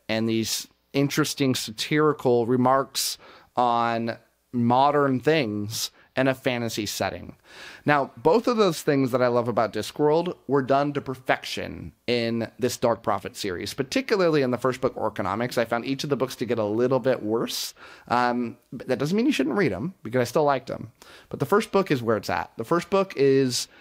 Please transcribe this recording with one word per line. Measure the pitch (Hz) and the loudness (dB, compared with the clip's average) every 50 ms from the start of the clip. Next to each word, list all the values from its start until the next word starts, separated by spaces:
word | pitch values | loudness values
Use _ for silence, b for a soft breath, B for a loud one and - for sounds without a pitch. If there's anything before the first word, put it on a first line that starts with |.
| _ - | _ -4
and | 110 110 110 113 | -2 -2 0 0
these | 113 113 110 107 - - - - _ _ _ _ - | 0 0 0 -2 -4 -6 -8 -12 _ _ _ _ -2
interesting | 139 143 135 - - 151 - - - 143 131 123 | 0 0 0 0 0 -2 -2 -2 -2 0 0 0
satirical | - - - 110 - - - 160 151 151 151 147 151 - 135 123 120 117 | -2 -4 -8 -8 -8 -4 -2 0 2 2 2 0 0 2 2 2 4 4
remarks | 107 127 127 123 127 131 135 135 - _ - - - - B B B B B B B B - | 2 2 2 4 4 4 2 0 -2 _ -4 -4 -4 -6 B B B B B B B B 0
on | 123 120 117 117 117 117 117 117 113 113 113 - _ _ _ _ _ _ - | 2 2 2 2 2 0 0 -2 -2 -4 -6 -8 _ _ _ _ _ _ -2
modern | 120 120 117 123 127 139 147 147 147 143 139 131 123 | 0 2 4 4 4 4 4 4 4 2 2 2 2
things | 113 151 156 160 135 107 104 104 104 107 110 - - - b b b b b | 2 2 2 2 2 0 -2 -4 -4 -6 -6 -6 -8 -8 b b b b b
in | 131 131 135 | 0 0 0
a | 131 | 0
fantasy | 127 - 139 123 120 117 113 110 - 107 | 0 -2 -4 -2 -2 -4 -4 -4 -4 -6
setting. | 98 - - 101 95 - 87 104 95 - _ B B B B B B B B B | -6 -4 -4 -4 -4 -4 -6 -12 -16 -18 _ B B B B B B B B B
Now, | - 147 147 135 127 - | 2 2 2 2 -2 -6
both | - 117 156 190 247 226 - | 0 2 4 4 4 4 2
of | 247 | 2
those | 220 214 190 160 - | 4 4 2 2 0
things | - - 147 139 135 123 | 0 0 2 2 2 2
that | 117 127 | 2 2
I | 127 123 | 2 2
love | 120 120 117 120 | 2 2 0 2
about | 113 123 113 101 95 | 0 0 0 0 0
Discworld | 107 104 - - - 147 151 151 165 170 - - - _ - | -4 -6 -6 -2 0 2 2 2 2 0 -2 -6 -10 _ 0
were | 131 143 | 0 0
done | 135 113 135 139 143 147 139 | 2 2 2 2 2 0 -2
to | 143 | -6
perfection | - - 131 123 - - 139 - - - - 104 92 90 82 85 90 87 - _ _ - | -6 -6 -10 -8 -2 -2 -2 -2 -2 -8 -8 -8 -8 -8 -10 -12 -14 -14 -16 _ _ -2
in | 123 120 117 117 113 117 113 104 - _ | 0 0 0 0 -2 -2 -4 -6 -6 _
this | 113 123 - - | -2 -2 -2 0
Dark | - 120 113 110 - | 0 0 0 0 0
Prophet | 113 104 95 - - - | -2 -2 -2 -2 -8 -12
series, | - - 101 90 85 95 101 - | -8 -8 -6 -6 -6 -6 -8 -6
particularly | - 135 - - 262 262 - 226 202 185 170 156 151 | -6 -6 -2 -2 -2 0 0 0 2 2 2 4 2
in | 135 123 | 2 2
the | 127 120 | 0 0
first | - 131 123 - | 0 -2 -2 0
book, | - 123 - | -2 -4 -2
Orconomics. | - 107 110 104 - 104 90 98 107 120 123 - 127 | -2 -4 -4 -4 -4 -4 -4 -2 -2 -4 -2 0 -2
I | 117 | 0
found | - 120 117 117 | 0 -2 -4 -2
each | 131 135 135 - | -4 -6 -6 -2
of | 151 | -4
the | 139 | -2
books | 120 131 127 - - | -2 -2 -4 -4 -6
to | 131 | -4
get | 107 120 110 | -2 -2 -2
a | 107 | 0
little | 104 104 113 123 127 135 131 | -2 0 0 2 2 2 2
bit | 113 131 127 - | 2 0 0 0
worse. | - 104 110 117 165 - - - - - - B B B B B B - | -2 -2 -2 -2 -2 -4 -6 -8 -8 -10 -12 B B B B B B -2
Um, | 110 123 123 123 120 123 120 113 - - _ _ | 0 2 2 2 0 0 -2 -4 -8 -12 _ _
but | - 123 - - | -14 -12 -4 -4
that | 127 110 | -2 -2
doesn't | 135 151 185 214 | 0 -2 0 0
mean | 233 | 2
you | 311 262 | 2 2
shouldn't | - 254 220 240 202 | 0 0 0 0 0
read | 196 131 92 | 0 0 0
'em, | 87 113 180 190 _ _ | -2 -6 -8 -8 _ _
because | 107 110 127 | -4 0 0
I | 123 | 0
still | 117 - 170 151 | 2 2 2 2
liked | 143 139 131 127 - | 2 2 0 -2 -8
'em. | - - - 113 - B B B B B B B | -10 -10 -10 -14 -16 B B B B B B B
But | - - | -6 -6
the | 143 | -2
first | - 196 202 214 - - | 2 2 2 2 2 0
book | 196 180 - | 0 2 2
is | 151 127 | 0 0
where | 117 110 113 | 2 0 0
it's | 104 95 - | 0 0 -2
at. | 92 87 85 - - | -4 -4 -4 -6 -8
The | - 113 | -12 -4
first | - 165 170 170 - | 0 0 0 0 0
book | - 196 196 190 - 135 | 0 0 0 0 0 2
is | 139 139 135 135 135 127 123 - - B B B | 4 4 6 4 4 2 0 -4 -6 B B B